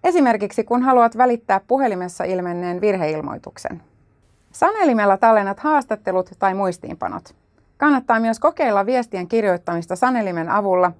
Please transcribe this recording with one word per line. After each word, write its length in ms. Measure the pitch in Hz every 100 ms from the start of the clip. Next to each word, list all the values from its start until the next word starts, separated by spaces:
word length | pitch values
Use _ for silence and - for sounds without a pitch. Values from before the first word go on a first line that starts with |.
Esimerkiksi 600 | 359 349 262 220 202 -
kun 200 | 220 247
haluat 340 | 262 254 233 226
välittää 440 | 247 233 - 196 _
puhelimessa 560 | 262 269 185 180 -
ilmenneen 580 | - 185 180 175 175 180
virheilmoituksen. 1000 | 208 190 156 156 151 - - - - 170 _ _ _ _ _ _ _
Sanelimella 680 | - 349 440 339 226 202 190
tallennat 420 | 226 220 196 196
haastattelut 720 | 302 302 - 214 - 185 185 -
tai 140 | 196
muistiinpanot. 840 | 190 190 180 - 175 90 - - _ _ _ _ _
Kannattaa 420 | 294 277 254 226
myös 200 | 226 226
kokeilla 460 | 311 - 254 202 196
viestien 420 | 254 240 185 180
kirjoittamista 680 | 226 208 175 175 175 170 185
sanelimen 540 | 254 247 202 170 160
avulla. 420 | 208 202 180 180 170